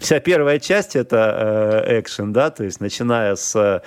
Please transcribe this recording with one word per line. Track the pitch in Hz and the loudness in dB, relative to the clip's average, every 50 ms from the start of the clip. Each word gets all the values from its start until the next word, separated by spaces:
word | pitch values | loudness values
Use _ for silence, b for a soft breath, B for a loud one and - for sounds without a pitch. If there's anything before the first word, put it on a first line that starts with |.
вся | - - 165 139 | 0 0 0 0
первая | - 170 180 156 143 143 147 151 | 2 2 2 2 4 2 0 0
часть — | - - 185 208 - - - | 0 0 0 0 0 0 -2
это, | 135 120 - 123 113 110 107 - - 110 107 107 107 107 107 107 110 - | -2 -2 2 2 2 2 2 0 0 -2 0 0 0 0 2 0 0 2
э, | - 120 110 | 0 0 -2
экшен, | - - - - 101 104 107 | -2 -4 -8 -8 -6 -2 0
да, | 123 143 156 | 0 0 0
то | 156 - 107 | -2 -6 -8
есть | 95 90 - | -8 -8 -8
начиная | 101 101 - - 120 120 120 117 107 101 98 | -8 -8 -6 -4 -2 -2 0 0 0 -2 -2
с, | - - - - 110 104 101 95 87 B | -2 -4 -4 0 0 2 2 2 0 B